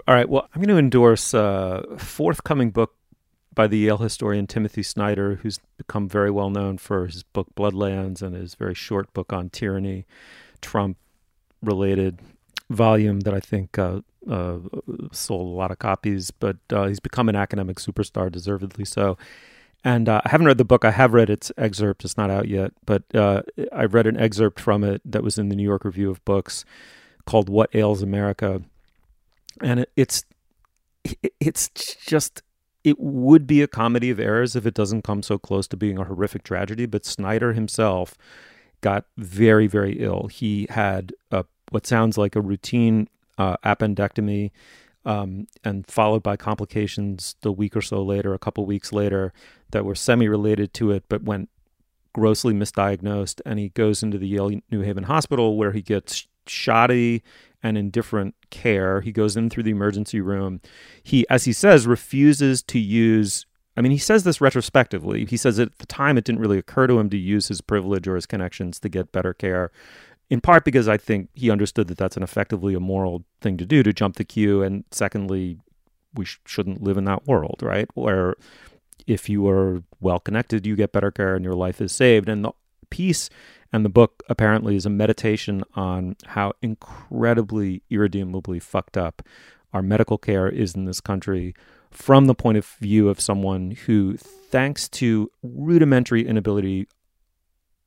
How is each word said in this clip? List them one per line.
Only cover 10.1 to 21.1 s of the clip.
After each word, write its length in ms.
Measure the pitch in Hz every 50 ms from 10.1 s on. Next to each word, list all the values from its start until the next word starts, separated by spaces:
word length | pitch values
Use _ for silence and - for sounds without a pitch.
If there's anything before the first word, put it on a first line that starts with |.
| _ - - - - - - _ _ _
Trump-related 1600 | - - - 110 101 98 92 - _ _ _ _ _ _ _ _ _ _ _ _ - 107 101 92 98 95 98 95 95 95 87 87 - - _ _ _ _ - - - -
volume 520 | 120 107 117 110 110 107 107 107 101 98
that 120 | 98 104 98
I 80 | 98
think, 360 | - - - 101 95 - - -
uh, 240 | 95 90 92 98 - _ _ _ - 220
uh, 300 | 135 95 87 90 87 87 87 95 - - - - - - - 95
sold 360 | - - - - 113 90 90 90
a 100 | 87 90
lot 140 | 92 92
of 80 | 92 -
copies, 520 | - 107 98 - - 107 101 95 90 -
but, 260 | - - - 104 95 - _ -
uh, 160 | - 104 98
he's 160 | 98 101 95
become 260 | - - - - 120 113
an 80 | 104
academic 420 | 101 101 - - 101 95 92 92 -
superstar, 540 | - - 101 - 104 - - - 92 92
deservedly 540 | 85 90 87 98 101 95 98 98 - - 101
so. 320 | - - 107 101 98 92 - - - - - - - _ _ _ _ _ _ -
And, 240 | 127 123 120 113 117
uh, 140 | 110 107 -
I 60 | -
haven't 180 | - 160 170 151
read 120 | 135 123
the 40 | 127
book. 220 | 101 127 117 -
I 60 | 110
have 220 | 101 127 131 123